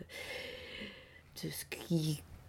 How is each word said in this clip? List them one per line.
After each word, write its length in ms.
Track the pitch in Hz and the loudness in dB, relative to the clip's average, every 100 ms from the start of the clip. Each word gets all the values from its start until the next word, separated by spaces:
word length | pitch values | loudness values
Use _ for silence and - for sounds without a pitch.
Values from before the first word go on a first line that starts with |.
| - - - - - - - - 208 - - - - - | -6 -6 -4 -4 -4 -6 -6 -6 -6 -8 -14 -18 -14 -4
de 80 | 160 | -2
ce 140 | 151 - | -2 -4
qui 520 | - - 170 156 151 - - | -4 6 6 8 4 0 -12